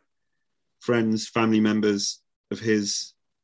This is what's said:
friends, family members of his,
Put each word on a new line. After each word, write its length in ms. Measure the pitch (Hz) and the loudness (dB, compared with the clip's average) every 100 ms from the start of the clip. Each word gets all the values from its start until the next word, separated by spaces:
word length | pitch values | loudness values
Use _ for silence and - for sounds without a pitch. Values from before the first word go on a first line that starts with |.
| _ _ _ _ _ _ _ _ | _ _ _ _ _ _ _ _
friends, 480 | - 120 113 110 - | -2 0 2 -2 -2
family 320 | 120 113 110 | 0 2 4
members 600 | 107 107 107 101 - - _ _ - | 4 2 2 0 -2 -8 _ _ -12
of 100 | 101 | -6
his, 520 | 113 107 101 - - _ _ _ | 0 0 0 -6 -10 _ _ _